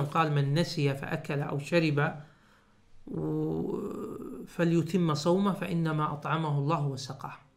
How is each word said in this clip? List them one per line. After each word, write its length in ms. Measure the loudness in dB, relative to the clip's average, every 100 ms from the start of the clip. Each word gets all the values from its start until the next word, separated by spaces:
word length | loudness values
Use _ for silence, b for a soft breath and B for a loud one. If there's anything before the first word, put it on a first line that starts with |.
وسلم 140 | 2
قال: 180 | 2 2
"من 220 | 2 2
نسي 400 | 2 0 2 0
فأكل 460 | 0 -4 -6 -4 -4
أو 180 | -2 -4
شرب 640 | 0 2 4 2 0 -2 b b b b b b _ -20 -10
و-، 1400 | -6 -4 -2 -2 -2 -4 -4 -6 -8 -10 -10 -12 -12 -8
فليتم 680 | 0 2 4 2 2 2
صومه 380 | 2 4 4 4
فإنما 600 | 0 -2 0 2 2 0
أطعمه 460 | -2 -2 0 0 0
الله 280 | 2 0 0
وسقاه". 520 | -4 -8 -10 -12 -14 _